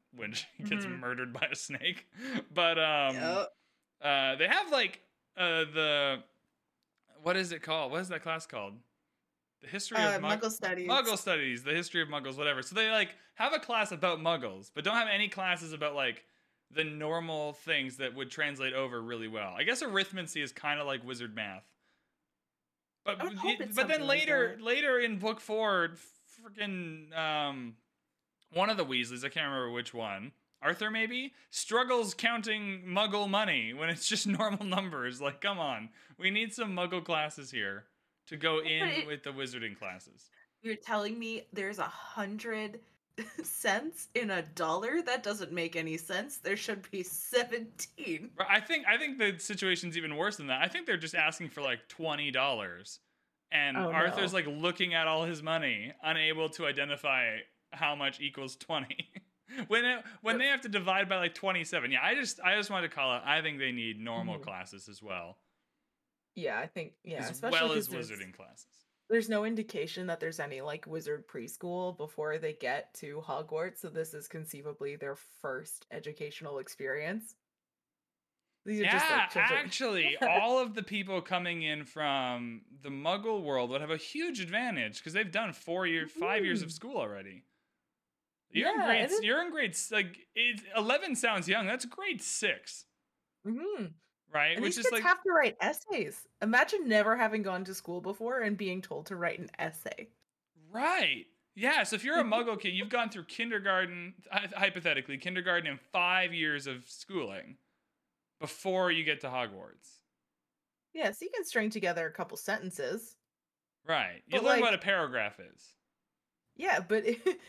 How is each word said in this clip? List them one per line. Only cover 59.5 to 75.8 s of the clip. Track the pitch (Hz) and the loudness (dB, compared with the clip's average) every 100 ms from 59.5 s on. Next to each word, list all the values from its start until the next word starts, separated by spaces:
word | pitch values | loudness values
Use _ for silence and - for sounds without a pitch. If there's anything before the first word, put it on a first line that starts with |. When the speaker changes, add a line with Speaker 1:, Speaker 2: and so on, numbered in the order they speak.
| 262 220 | -8 0
Speaker 1:
When | 220 | 2
it, | 247 247 - - | 4 0 -4 -4
when | 220 233 | 0 2
Speaker 2:
Yep. | |
Speaker 1:
they | 269 | 4
have | 277 | 2
to | 247 | 0
divide | 202 180 190 196 | 0 2 2 4
by, | 190 | 2
like, | 175 | 0
twenty-seven. | - 190 180 160 170 123 | 0 0 0 0 0 2
Yeah, | 127 | 2
I | 160 | 4
just, | 262 247 - | 2 0 0
I | 185 214 | 2 4
just | 202 | 2
wanted | 196 170 | 0 0
to | 151 | 0
call | 135 123 | 0 2
it, | 135 | 4
I | 151 | 2
think | 156 143 | 2 0
they | 131 | 0
need | 123 113 107 | 0 -2 -4
normal | 113 117 113 104 | -4 -4 -4 -6
Speaker 2:
Mm-hmm. | - | -6
Speaker 1:
classes | 92 95 98 92 | -10 -10 -14 -16
as | 98 | -14
well. | 107 92 85 - _ _ _ _ _ _ _ _ _ - | -8 -8 -8 -12 _ _ _ _ _ _ _ _ _ -8
Speaker 2:
Yeah, | 151 107 | -4 -2
I | 156 | -4
think, | - 156 - | -8 -10 -12
yeah, | - 156 127 | -10 -6 -6
Speaker 1:
As | |
Speaker 2:
especially | 165 233 165 165 | -4 0 2 4
Speaker 1:
well | |
as | 156 - | 2 0
Speaker 2:
'cause | |
there's | - 113 | -4 -6
Speaker 1:
wizarding | 104 95 | -8 -12
classes. | - - - - _ _ _ - | -14 -20 -20 -20 _ _ _ 0
Speaker 2:
there's | 226 220 | 2 4
no | 214 214 | 2 0
indication | 226 214 175 156 180 180 | -2 -4 -4 -4 -4 -4
that | 165 | -4
there's | 160 160 | -4 -4
any, | 147 135 | -6 -6
like, | 143 156 156 | -6 -8 -6
wizard | 160 147 151 - | -8 -4 -6 -6
preschool | 143 117 - 180 175 180 175 | -10 -10 -10 -6 -4 -4 -4
before | 156 156 151 156 | -8 -4 -2 -2
they | 156 | -4
get | 151 127 139 - - | -4 -2 -2 -4 -12
to | 151 147 | -12 -10
Hogwarts, | 160 139 156 160 180 180 | -6 -6 -4 -4 -4 -6
so | 175 | -8
this | 160 160 | -6 -6
is | 151 147 | -8 -12
conceivably | 165 160 143 147 143 143 147 | -12 -10 -10 -10 -6 -6 -6
their | 143 139 | -6 -8
first | - - 143 131 160 - | -12 -10 -6 -6 -8 -14